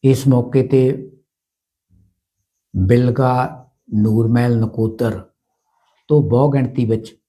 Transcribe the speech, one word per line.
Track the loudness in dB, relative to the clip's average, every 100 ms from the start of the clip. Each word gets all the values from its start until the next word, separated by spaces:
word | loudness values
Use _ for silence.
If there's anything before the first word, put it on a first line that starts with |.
ਇਸ | 2 2 2
ਮੌਕੇ | 0 0 -2 2
ਤੇ | 2 2 -2 -12 _ _ _ _ _ _ _ _ _ _ _ _ _ _ _ _
ਬਿਲਗਾ, | -4 2 2 2 0 -2 -2 -4 -8 -20 _ _ -2
ਨੂਰਮਹਿਲ, | 0 0 2 0 0 0
ਨਕੋਦਰ | -2 -2 -4 -2 -6 -6 -14 _ _ _ _ _ _ _ _
ਤੋਂ | 0 2
ਬਹੁ | 2 2
ਗਿਣਤੀ | 0 -2 -2 -2
ਵਿੱਚ | -4 -6 _